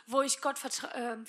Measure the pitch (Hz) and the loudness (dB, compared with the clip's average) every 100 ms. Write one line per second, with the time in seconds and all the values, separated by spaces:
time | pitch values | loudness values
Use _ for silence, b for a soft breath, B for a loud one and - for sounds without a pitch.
0 | B 262 269 - 285 277 254 - - - | B 2 4 4 0 0 -2 -4 -4 -4
1 | 240 226 | -4 -4